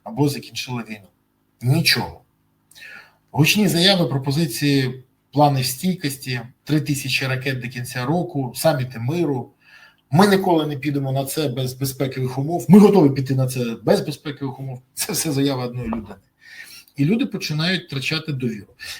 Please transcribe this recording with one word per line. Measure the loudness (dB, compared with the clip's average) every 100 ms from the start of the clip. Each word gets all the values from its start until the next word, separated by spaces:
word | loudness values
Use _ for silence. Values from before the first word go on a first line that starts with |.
або | -10 0 0
закінчила | 0 -8 -12 -8 -10 -10
війну. | -14 -18 _ _ _ _ _
Нічого. | 0 2 2 0 -2 -10 _ _ _ _ _ -20 -20 -20 -20 _ _
Гучні | 2 2 4 2
заяви, | 4 4 4 2
пропозиції, | 0 -2 0 -2 0 2 2 0 -4 -14 _ _
плани | 2 4 4
стійкості, | -2 -2 -4 -2 -4 -6 -6 -8 -8 -14
три | -2 0
тисячі | 0 -2 -2 -4 -2
ракет | -2 -4 -4
до | -6
кінця | -10 -8 -6
року, | -2 -2 -2 -4 -6 -2
саміти | 0 0 -2 -6
миру. | -4 -2 0 -2 -6 _ _ -20 -20 _ _
Ми | 4 6
ніколи | 4 2 0 0
не | -4
підемо | -4 -4 -2
на | -4
це | -4 -2 -2
без | -2 -6
безпекових | -4 -6 -4 -4 -4 -4 -4
умов. | -4 -2 8
Ми | 10
готові | 10 8 6
піти | 4 0
на | 0 -2
це | -2 -6 -4
без | 0 0
безпекових | 0 -8 -10 -8 -10 -10
умов. | -12 -12 -14
Це | -10 -6
все | -4 -2
заява | 0 0 -2 -6
одної | -6 -6
людини. | -8 -10 -18 _ _ -20 -20 -20 -20 -12 -2
І |
люди | 2 2 0
починають | -4 -6 -2 -2 -2 -4
втрачати | -8 -4 -4 -4
довіру. | -4 -4 -6 -12 _ -16 -16